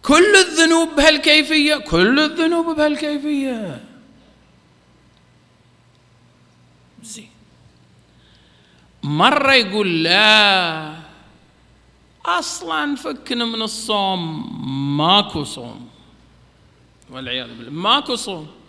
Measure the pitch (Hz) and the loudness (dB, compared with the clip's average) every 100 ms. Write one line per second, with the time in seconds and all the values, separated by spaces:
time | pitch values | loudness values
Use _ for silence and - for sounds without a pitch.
0 | - 302 392 403 359 311 330 330 330 302 | 4 6 8 6 6 4 4 4 2 4
1 | 302 302 320 302 294 311 294 294 - 165 | 4 4 4 4 4 2 2 0 0 4
2 | 190 277 302 311 320 339 330 311 302 294 | 4 4 2 2 2 2 0 2 0 0
3 | 302 294 294 285 269 233 196 123 - - | -2 -4 -2 -2 -2 -4 -8 -10 -14 -20
4 | - - _ _ _ _ _ _ _ _ | -20 -20 _ _ _ _ _ _ _ _
5 | _ _ _ _ _ _ _ _ _ _ | _ _ _ _ _ _ _ _ _ _
6 | _ _ _ _ _ _ _ _ _ - | _ _ _ _ _ _ _ _ _ -20
7 | - - - _ _ _ _ _ _ _ | -18 -18 -20 _ _ _ _ _ _ _
8 | _ _ _ _ _ _ _ _ _ _ | _ _ _ _ _ _ _ _ _ _
9 | 147 151 214 294 277 262 202 208 196 165 | -6 -4 -4 -4 -2 -2 -2 -4 -4 -4
10 | 160 185 214 214 208 190 175 160 156 160 | -2 0 2 2 2 0 -2 -6 -10 -14
11 | 160 - - _ _ _ _ _ _ _ | -20 -20 -20 _ _ _ _ _ _ _
12 | _ _ - 349 - - 339 311 294 285 | _ _ -4 -4 -4 -10 -6 -4 -2 -4
13 | - 254 - 240 233 226 220 - - 214 | -6 -10 -8 -4 -4 -4 -6 -8 -2 -2
14 | 196 185 165 156 - - 135 135 139 143 | 0 -2 -4 -8 -10 -10 -6 -4 -2 0
15 | 160 202 202 165 143 - 117 110 - - | 4 2 2 -6 -8 -10 -14 -16 -20 -20
16 | - _ _ _ _ _ _ _ _ _ | -20 _ _ _ _ _ _ _ _ _
17 | _ 127 131 127 120 117 117 151 196 262 | _ -14 -8 -8 -8 -14 -12 -6 0 0
18 | 294 240 - 180 151 - | 0 -6 -6 -10 -12 -20